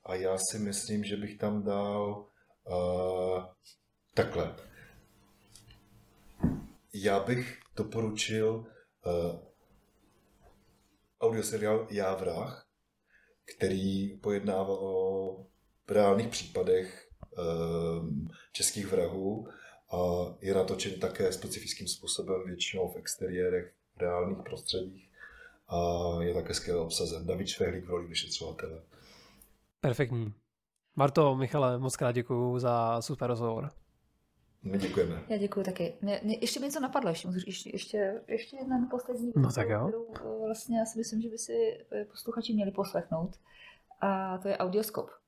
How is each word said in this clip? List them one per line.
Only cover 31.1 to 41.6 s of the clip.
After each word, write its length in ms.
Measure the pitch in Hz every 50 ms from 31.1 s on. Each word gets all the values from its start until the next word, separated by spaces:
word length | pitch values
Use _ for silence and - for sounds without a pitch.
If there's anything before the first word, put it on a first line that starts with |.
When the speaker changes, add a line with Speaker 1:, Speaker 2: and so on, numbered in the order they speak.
| 135 175 156 139 131
Speaker 2:
Michale, 420 | 131 135 - - 151 135 127 123 123
moc 160 | 131 131 -
krát 160 | - 147 123
děkuju 480 | 120 123 120 - 131 120 123 123 123 127
za 420 | 123 123 120 117 117 113 117 117
super 260 | 117 - 143 - 131
rozhovor. 420 | 123 123 113 120 117 110 113 143 143 - - - _ _ _ _ _ _ _ _ _ _ _ _ _ _ _ -
Speaker 1:
My 140 | 98 95
děkujeme. 460 | 98 95 - - - 151 165 - - - -
Speaker 3:
Já 80 | 220
děkuju 280 | 208 202 202 - 202 190
taky. 280 | 185 185 - 170 170 - -
Mě, 180 | - 196 202 - -
mě 140 | 208 220 220
ještě 180 | - 233 - -
mi 60 | 254
něco 140 | 285 285 320
napadlo, 300 | 269 254 - 294 247 180
ještě, 180 | 165 - -
můžu, 120 | 180 180 185 180
ještě, 220 | 202 185 - - - -
ještě, 480 | 196 - - - 208 202 190 208 226 -
ještě 280 | - 220 220 - - 277
jedna 300 | 269 262 269 262 247 240 -
poslední 340 | 247 247 247 - 247 226 233
věc, 100 | 247 233
Speaker 2:
No 160 | 151 131 120
tak 180 | - 123 101 98
jo. 100 | 107 104 123
Speaker 3:
kterou, 200 | 185 220 226 233 226 -
eh, 300 | - - 220 220 220 220
vlastně 340 | 220 226 220 - - 233 226
já 60 | 226
si 120 | 226 -
myslím, 240 | 226 226 - 220 214
že 80 | 226 233
by 80 | 220
si, 480 | 226 - - 233 233